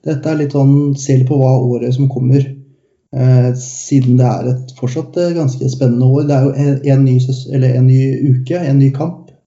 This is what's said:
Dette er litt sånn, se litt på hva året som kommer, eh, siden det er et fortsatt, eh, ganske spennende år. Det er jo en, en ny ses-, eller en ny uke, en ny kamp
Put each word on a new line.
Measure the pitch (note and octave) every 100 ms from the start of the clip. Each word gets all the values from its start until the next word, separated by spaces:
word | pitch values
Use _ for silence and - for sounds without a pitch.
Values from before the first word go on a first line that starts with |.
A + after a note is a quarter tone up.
Dette | - C#3+ D#3+
er | D#3
litt | C#3+
sånn, | C#3+ C#3 C#3+ C#3+ C#3
se | - C3
litt | B2+
på | C#3+
hva | C3 C3
året | B2 A#2+ B2 B2+
som | C3+
kommer, | B2 B2 C#3 - - - _ _ _ _ C3
eh, | B2+ B2+ B2
siden | B2+ - - - C#3 B2+ B2+
det | B2
er | G2 B2
et | B2+ - -
fortsatt, | B2 D#3+ D3+ F3
eh, | F3
ganske | E3+ C#3 B2 C3
spennende | B2 C3 A#2+ B2+
år. | C#3 D3+
Det | C#3
er |
jo | C#3
en, | C3+ C#3+ C#3 C#3+
en | C#3 C3+
ny | B2+
ses-, | B2+ C3 -
eller | C3+ C3 B2+
en | B2+
ny | C3 C3+ C3 D3 B2+
uke, | - F3
en | D#3 C#3
ny | C#3
kamp | C3+ D#3+ F3 - _